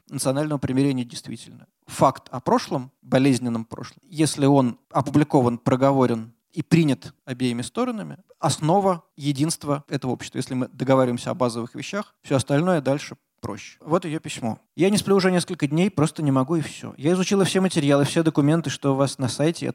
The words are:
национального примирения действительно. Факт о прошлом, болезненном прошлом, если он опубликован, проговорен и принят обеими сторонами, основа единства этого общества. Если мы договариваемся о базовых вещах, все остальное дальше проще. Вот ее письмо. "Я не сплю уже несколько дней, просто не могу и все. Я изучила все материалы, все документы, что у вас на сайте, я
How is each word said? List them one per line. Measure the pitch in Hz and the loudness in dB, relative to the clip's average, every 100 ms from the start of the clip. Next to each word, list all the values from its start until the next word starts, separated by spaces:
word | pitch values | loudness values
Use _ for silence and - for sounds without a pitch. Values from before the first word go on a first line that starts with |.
| _ | _
национального | 143 143 135 151 147 | -4 -2 -2 -2 -4
примирения | 131 131 139 127 | -2 0 2 0
действительно. | 123 - - 117 - 117 - _ - | -6 -10 -14 -16 -16 -20 -20 _ -16
Факт | - 143 - - | 2 2 2 -12
о | 127 | -8
прошлом, | - 240 - 147 127 _ | 0 0 0 -8 -8 _
болезненном | 131 135 139 120 120 113 | -2 2 4 2 0 -4
прошлом, | 113 - 127 - | -6 -12 -16 -20
если | _ 156 151 - 139 | _ -2 -2 2 4
он | 143 123 113 _ | 6 4 -2 _
опубликован, | 151 139 143 147 151 120 120 | -4 0 0 4 2 2 0
проговорен | - 127 139 139 123 117 110 _ _ | -2 2 2 4 2 0 -6 _ _
и | - | -10
принят | - 170 156 123 - _ | 2 2 4 0 -6 _
обеими | - 123 127 120 | -14 -4 -4 -4
сторонами, | 120 - 254 226 165 - _ _ | -6 -4 -4 -6 -12 -14 _ _
основа | 156 - 151 190 196 170 _ - | -2 0 2 2 2 -2 _ -6
единства | 143 135 156 - 147 143 - | -4 -2 -2 -4 -4 -6 -4
этого | 143 127 | -6 -4
общества. | 117 - 123 | -6 -8 -10
Если | - | -6
мы | 127 127 | -6 -6
договариваемся | - 127 131 127 120 127 | -6 2 4 4 0 -4
о | |
базовых | 120 123 117 117 | -2 -2 -2 -10
вещах, | - 139 196 - _ | -12 -8 -8 -10 _
все | - 139 | -2 -2
остальное | - 143 175 175 | 0 0 2 0
дальше | 135 143 - - _ _ | 0 -4 -6 -18 _ _
проще. | - 104 - _ | -12 -12 -14 _
Вот | 156 175 | -2 -2
ее | 180 156 | -2 -8
письмо. | - - 117 107 _ - | -8 -8 -6 -8 _ 0
"Я | 180 | 2
не | 202 | 2
сплю | - 196 | 2 2
уже | 185 | 4
несколько | 180 - 185 143 | 2 -2 -4 -2
дней, | 151 196 | 0 0
просто | - 156 - | 2 -2 0
не | 151 | 0
могу | 135 131 170 | 2 0 -2
и | |
все. | - - 113 - | -4 -10 -14 -4
Я | 143 | -2
изучила | 185 180 196 | 0 0 2
все | 180 190 | 2 2
материалы, | 185 175 143 143 | 0 0 4 4
все | 143 170 | 4 2
документы, | 160 151 143 165 156 | 2 2 2 2 0
что | - 139 | -2 0
у | 135 | 2
вас | 139 - | 0 0
на | 127 | -6
сайте, | - 151 170 | 0 -2 0
я | 131 | -6